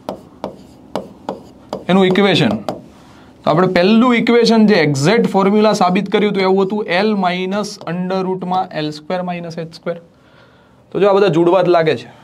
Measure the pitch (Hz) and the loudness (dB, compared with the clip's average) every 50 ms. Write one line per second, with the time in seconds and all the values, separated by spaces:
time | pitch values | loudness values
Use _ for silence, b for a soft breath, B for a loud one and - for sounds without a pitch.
0 | - - - - - - - - - - - - - - - - - - - - | -14 -14 -14 -14 -16 -20 -18 -14 -14 -14 -14 -16 -20 -20 -20 -20 -18 -14 -12 -12
1 | - - - - - - - - - - - - - - - - - - 180 190 | -12 -14 -18 -18 -14 -14 -14 -14 -16 -20 -20 -20 -18 -14 -14 -8 -4 0 2 2
2 | 190 185 185 208 208 202 175 139 - 113 - - - - - - - - - - | 4 2 2 2 2 2 2 2 2 0 -2 -2 -6 -8 -10 -10 -12 -20 -20 -20
3 | - - - - - - - - - - 151 160 185 180 185 180 175 196 220 226 | -20 -20 -20 -20 -20 -20 -20 -8 -2 0 0 2 2 2 2 2 2 4 4 4
4 | 247 254 240 226 - 233 233 240 226 196 226 226 220 196 208 180 151 147 143 131 | 4 4 2 2 0 2 2 2 4 4 4 4 4 4 4 4 2 2 0 0
5 | 139 165 214 233 208 - - 190 190 196 202 214 214 220 202 208 185 180 180 202 | 0 2 2 2 2 0 0 0 2 2 2 2 2 2 2 2 2 0 0 0
6 | 202 202 208 208 202 208 190 190 190 190 190 196 196 190 214 208 214 - 170 180 | -2 -2 -2 0 0 0 0 0 0 2 2 2 0 0 -2 -4 -4 -2 -2 0
7 | 202 220 214 202 185 180 180 180 185 185 196 208 202 202 - - - - 165 180 | 0 0 0 0 -2 -2 -2 -4 -4 -4 -4 -4 -6 -6 -10 -12 -10 -8 -6 -6
8 | 180 185 190 190 185 185 190 185 180 180 180 185 185 185 - 156 151 151 151 - | -4 -4 -4 -4 -4 -4 -4 -6 -6 -4 -4 -4 -4 -4 -6 -6 -6 -6 -8 -10
9 | - - 185 180 180 180 175 175 170 170 165 170 165 160 - - - 175 170 170 | -10 -8 -6 -6 -6 -6 -8 -8 -10 -12 -12 -12 -12 -12 -14 -12 -10 -10 -10 -10
10 | - - b b b b b b b b b b b b b b b b - 165 | -12 -20 b b b b b b b b b b b b b b b b -4 0
11 | 185 208 190 196 208 196 151 160 170 170 175 190 180 175 175 170 165 156 135 117 | 2 2 2 2 2 2 2 2 2 4 4 2 4 2 2 2 2 2 0 -2
12 | - - B B | -6 -12 B B